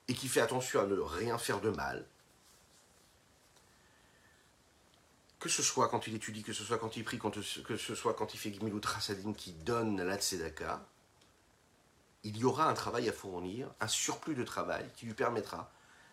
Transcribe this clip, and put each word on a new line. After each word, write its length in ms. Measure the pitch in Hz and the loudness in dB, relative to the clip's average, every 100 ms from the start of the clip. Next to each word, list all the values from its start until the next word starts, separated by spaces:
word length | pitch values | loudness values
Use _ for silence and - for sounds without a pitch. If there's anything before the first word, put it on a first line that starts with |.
| - | -4
et 80 | 123 | -4
qui 120 | 131 | 2
fait 140 | 143 | 4
attention 380 | 117 123 - 127 | 4 4 2 4
à 80 | 98 | 4
ne 120 | 95 | 4
rien 380 | - 87 117 117 | 2 0 0 0
faire 240 | - 101 | 0 2
de 80 | 110 | 2
mal, 380 | 98 67 64 - - - - - - - - - - - - _ _ - - - - - - - - - - - _ _ _ - - - - - _ | 0 -2 -4 -10 -18 -20 -20 -20 -20 -20 -20 -20 -20 -20 -20 _ _ -20 -20 -20 -20 -20 -20 -20 -20 -20 -20 -20 _ _ _ -20 -20 -20 -20 -20 _
que 80 | 170 | 0
ce 140 | - | 2
soit 280 | 135 - 117 | 4 4 4
quand 180 | 113 117 | 4 0
il 80 | 110 | -4
étudie, 260 | - 107 | -4 -6
que 120 | 107 | -6
ce 100 | 107 | -6
soit 160 | 104 113 | 0 0
quand 180 | 110 120 | 0 -4
il 60 | |
prie, 160 | 113 120 | -4 -2
quand, 160 | 107 104 | 0 0
que 420 | 98 - - 107 | -4 -6 -4 -2
ce 160 | - | -2
soit 220 | 110 120 - | 0 0 0
quand 180 | 107 | -2
il 60 | 113 | -4
fait 100 | 110 | -6
Gmilut 320 | 92 107 104 | -4 -2 -2
Chasadim, 520 | - 104 107 98 104 | -2 -2 -2 -2 -4
qui 200 | 107 95 | -6 -8
donne 480 | 82 80 117 110 98 | -6 0 2 2 2
la 160 | 90 98 | 2 2
tzedaka, 680 | - 92 80 78 82 73 - - _ _ - _ _ _ _ _ _ _ _ _ | 0 0 -4 -4 -4 -4 -8 -20 _ _ -20 _ _ _ _ _ _ _ _ _
il 120 | 107 107 | -8 2
y 100 | 123 | 2
aura 220 | 110 156 | 6 4
un 60 | |
travail 340 | 110 107 117 117 | 4 0 0 0
à 60 | |
fournir, 580 | - 101 87 90 110 143 - | 0 -4 -4 -4 -4 -8 -4
un 80 | 110 | 0
surplus 460 | - - 147 - | 2 0 -2 -2
de 100 | 135 | -2
travail 460 | 113 - 87 80 123 - | -2 -2 0 -2 -4 -10
qui 100 | 117 | -8
lui 80 | |
permettra 580 | 107 120 117 - 87 - - - - - | 0 2 2 -2 -6 -10 -16 -20 -20 -20